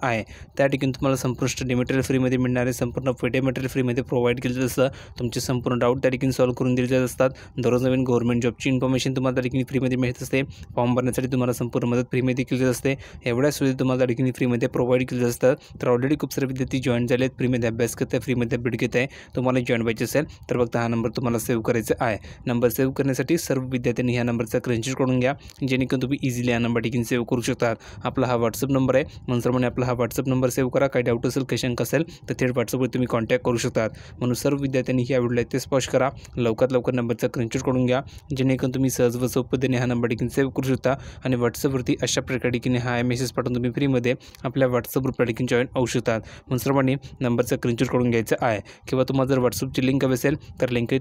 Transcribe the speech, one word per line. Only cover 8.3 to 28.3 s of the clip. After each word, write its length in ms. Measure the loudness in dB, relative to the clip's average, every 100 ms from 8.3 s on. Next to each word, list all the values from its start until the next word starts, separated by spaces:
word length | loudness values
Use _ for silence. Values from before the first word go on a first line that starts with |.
| 2
जॉबची 280 | 0 -2 0
information 460 | 2 2 0 0 0
तुम्हाला 180 | 0
त्या 80 | 0
ठिकाणी 220 | 0 -2
फ्रीमध्ये 340 | 0 0 0 0
मिळत 240 | 0 -2
असते, 200 | -2 -2 -2 -8 -8 -2
Form 180 | 2
भरण्यासाठी 340 | 2 0 0 0
तुम्हाला 240 | 0 0
संपूर्ण 360 | 0 -2 0 0
मदत 160 | 0 0
फ्रीमध्ये 340 | 0 0 0
केली 160 | 0 2
जात 100 | 2
असते, 240 | 2 0 -2 -8 -8
एवढ्या 260 | -2 2 2
सुविधा 260 | 2 0 2
तुम्हाला 180 | 0 2
त्या 80 | 2
ठिकाणी 240 | 2 0
फ्रीमध्ये 380 | 0 0 2 0
provide 400 | 0 2 2 2
केल्या 200 | 0 0
जातात. 280 | 4 2 2 -4 -4
तर 60 | 2
already 300 | 2 2 0
खूप 160 | -2
सारे 120 | -2 -2
विद्यार्थी 320 | -2 -2 -2
join 280 | 0 0 2
झालेत, 240 | 2 0
फ्रीमध्ये 380 | 0 0 0 0
अभ्यास 260 | 0 -2
करताय, 260 | -2 -2 -2
फ्रीमध्ये 380 | -2 -2 0 -2
अपडेट 220 | -2 -2
घेत 80 | 0
आहे. 120 | 0 0 -6 -8 -2
तुम्हाला 240 | 0 0
join 200 | 2 0
व्हायचे 240 | 0 -2
असेल 200 | 0 0 -2 -8 -4
तर 140 | 0
फक्त 120 | 0 0
हा 120 | 0
number 220 | 0 -2
तुम्हाला 280 | -2 -2 -2
save 240 | 0 -2
करायचा 320 | 0 0 0 0
आहे. 180 | 0 -2 -8 -10 -4
Number 220 | 2 2
save 240 | 2 0
करण्यासाठी 460 | 0 -2 0 0 0
सर्व 240 | 0 -2 -2
विद्यार्थ्यांनी 460 | -2 -2 0 0
ह्या 100 | 0
नंबरचा 360 | 0 -2 -2 -2
स्क्रीनशॉट 380 | 0 -2 -2 -2
काढून 240 | 0 2
घ्या, 140 | 2 -2 -8 -6 0
जेणेकरून 340 | 0 0 0
तुम्ही 160 | -2 -2
easily 300 | -2 -2 0
हा 60 | 2
number 220 | 2 0
ठिकाणी 240 | 0 -2
save 220 | 0 -2 0
करू 140 | 0
शकतात. 360 | 0 0 0 -2 -8 -8
आपला 220 | -4 0
हा 100 | 0